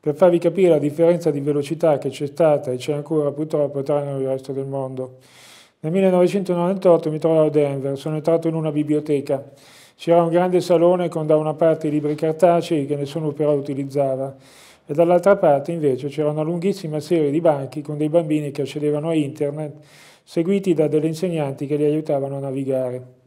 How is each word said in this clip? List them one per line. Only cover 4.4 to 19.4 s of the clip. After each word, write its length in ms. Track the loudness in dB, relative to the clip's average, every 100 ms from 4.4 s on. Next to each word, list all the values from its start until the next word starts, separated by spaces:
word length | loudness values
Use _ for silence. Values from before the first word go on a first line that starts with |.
| -6
del 140 | -8 -6
mondo. 500 | -6 -6 -8 -10 -12 _ -20 -20 -20 _ _
Nel 120 | -4
millenovecentonovantotto 1160 | 2 4 4 4 2 -2 0 0 2 4 4 2
mi 80 | -2
trovavo 280 | 2 4 4
a 40 |
Denver, 480 | 2 0 -2 -6 -6
sono 180 | -6 -2
entrato 320 | 0 2 0
in 60 |
una 180 | -2 -2
biblioteca. 800 | -2 0 -2 0 -2 0 -4 -6 -20 -20 -20 -20 _
C'era 260 | 2 4
un 80 | 4
grande 300 | 2 2 0
salone 480 | 2 4 4 2 0
con 180 | -4 2
da 100 | 2
una 180 | 2
parte 340 | 0 2 2 -2
i 20 |
libri 240 | -2 -2
cartacei 720 | -2 -2 4 4 4 2 -2 -2
che 100 | -4
nessuno 360 | -4 -4 -6
però 200 | -2 0
utilizzava 840 | 0 -2 -6 -4 -2 -2 -2 -6 -10 -20 -20 -20 _ -8
e 80 |
dall'altra 420 | 0 4 4 4 4
parte 360 | 6 4 0
invece 360 | -2 0 0 -4
c'era 220 | -2 -2
una 120 | -2
lunghissima 560 | -4 -2 -2 -4 -6 -6
serie 300 | -2 0 2
di 100 | 2
banchi 420 | 2 2 -4 -10
con 160 | -10 -4
dei 100 | 0
bambini 420 | 0 2 -2 -4
che 120 | -6
accedevano 480 | -6 -2 -2 -2 -2
a 40 |
internet, 720 | -2 -2 -4